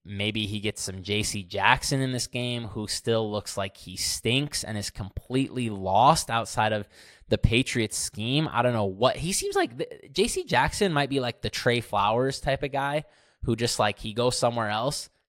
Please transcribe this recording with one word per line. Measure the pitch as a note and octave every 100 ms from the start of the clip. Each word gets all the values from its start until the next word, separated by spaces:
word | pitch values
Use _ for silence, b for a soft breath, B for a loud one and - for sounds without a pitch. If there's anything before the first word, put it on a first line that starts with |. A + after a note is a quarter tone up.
maybe | - G2+ G#2 G#2+ G#2
he | G#2+
gets | G#2 -
some | - F#2+
J | F#2 G#2
C | G#2 G#2
Jackson | F2+ G2 G2+ C3 - C#3
in | C3
this | B2+ -
game, | B2 B2 A#2+
who | A2+ G#2+ G#2
still | - - A2+ G#2+
looks | G#2 - -
like | G2 -
he | - F2+
stinks | - - A2 B2+ D3 -
and | - G#2+
is | G2
completely | - G2 - - C3 C3+ B2+ A#2
lost | G2 F#2 G2 C3 D#3 -
outside | A#2 A2 - A2
of | G#2+ G2+ B B B B
the | A2
Patriots | - A2+ C3+ B2 A2 -
scheme. | - - A2+ C#3+ D#3
I | A#2
don't | B2
know | A#2
what, | G2+ F#2+ B2 -
he | D3+
seems | G3 G4 G4
like | E4+ A#2+
the, | - - -
J | C#3 A#3
C | F#4+
Jackson | E4 B2 C#3+ - G3+
might | D3+ C#3
be | C3+
like | B2 -
the | G#2+
Trey | - B2+ A#2+
Flowers | - G#2 G2+ A#2 C3+ C3+
type | C#3+ C3+
of | C#3+
guy | C3+ C#3 D3+ D#3 b b b
who | - A2+
just, | A#2+ -
like, | G#2+ -
he | A2
goes | G#2+ A#2+ -
somewhere | A#2+ A#2 G#2+
else, | G#2+ B2+ - - _